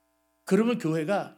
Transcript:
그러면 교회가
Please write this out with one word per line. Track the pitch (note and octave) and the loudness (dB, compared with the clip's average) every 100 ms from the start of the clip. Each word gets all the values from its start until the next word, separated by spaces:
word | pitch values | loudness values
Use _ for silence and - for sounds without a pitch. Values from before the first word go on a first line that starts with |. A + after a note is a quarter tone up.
| _ _ _ _ | _ _ _ _
그러면 | - F#3+ A3+ A#3+ | 0 2 2 0
교회가 | D#3+ D#3+ D#3 G3 C#3 | -2 -2 -2 -2 -4